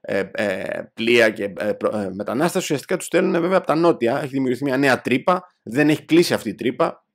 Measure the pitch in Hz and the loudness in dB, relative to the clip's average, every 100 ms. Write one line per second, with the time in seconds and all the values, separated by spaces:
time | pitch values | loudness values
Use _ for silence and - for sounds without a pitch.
0 | - 98 95 - 104 95 - 85 - - | -2 -4 -4 -4 -4 -4 -6 -8 -10 -4
1 | 113 120 110 92 98 92 104 101 120 110 | 2 4 4 2 -8 -4 -4 -2 -2 -2
2 | 98 92 101 113 165 185 - 143 - 180 | -6 -6 -6 -2 -2 -2 -2 -4 -4 -6
3 | - 170 190 175 165 185 - 151 170 147 | -2 0 0 0 0 0 0 2 2 2
4 | 113 135 127 135 131 123 143 127 139 123 | 0 0 -2 -2 -2 -2 -2 2 2 2
5 | - 127 156 180 - _ - 120 151 147 | 0 0 2 -2 -4 _ -6 2 2 2
6 | - 160 170 110 110 90 117 - 165 - | 4 4 4 0 -2 -4 -4 0 -2 -2
7 | _ | _